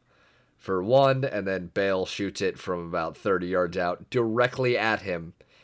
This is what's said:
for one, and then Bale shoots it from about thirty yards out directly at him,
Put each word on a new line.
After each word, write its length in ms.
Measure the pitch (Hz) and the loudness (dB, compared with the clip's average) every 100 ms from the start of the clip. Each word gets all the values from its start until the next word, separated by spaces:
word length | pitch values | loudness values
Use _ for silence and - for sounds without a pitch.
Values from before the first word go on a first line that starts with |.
| _ _ _ _ _ _ | _ _ _ _ _ _
for 260 | - 92 | -4 -2
one, 400 | 95 131 135 131 | 4 6 6 4
and 240 | 135 104 95 | 0 -4 -2
then 200 | 95 87 | -4 -4
Bale 320 | - 98 95 92 | 0 2 0 -2
shoots 360 | - 101 95 | -4 -6 -2
it 180 | 95 87 | -4 -4
from 260 | - 90 85 | -6 -6 -4
about 280 | 87 82 76 | -4 -4 -4
thirty 320 | 107 92 90 | 0 0 2
yards 300 | 92 90 90 | 2 2 0
out 320 | 87 90 - | -2 -2 -4
directly 680 | 127 117 113 123 - 127 117 | -2 0 2 0 2 0 2
at 240 | 110 107 | 2 0
him, 280 | 98 87 82 - _ _ | -2 -6 -6 -16 _ _